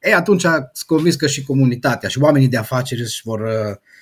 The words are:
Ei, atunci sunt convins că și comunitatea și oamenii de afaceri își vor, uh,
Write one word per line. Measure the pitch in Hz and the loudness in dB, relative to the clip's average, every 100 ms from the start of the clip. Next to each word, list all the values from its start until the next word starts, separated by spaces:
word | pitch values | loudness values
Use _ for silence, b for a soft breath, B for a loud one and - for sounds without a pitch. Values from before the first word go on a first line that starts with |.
Ei, | 185 | 0
atunci | 190 185 180 | 2 2 2
sunt | 175 156 135 - - | 2 0 -2 -12 -2
convins | 160 170 | 2 2
că | 143 143 | 0 -2
și | 139 | -4
comunitatea | 135 135 131 117 135 117 98 | -2 2 2 2 -2 -2 -4
și | 131 | 0
oamenii | 147 147 131 | 4 4 4
de | 117 | 2
afaceri | 107 127 127 117 | -2 -4 -4 -6
își | 113 - | -6 -8
vor, | 113 110 | -8 -6
uh, | 110 110 107 101 b b | -4 -4 -4 -8 b b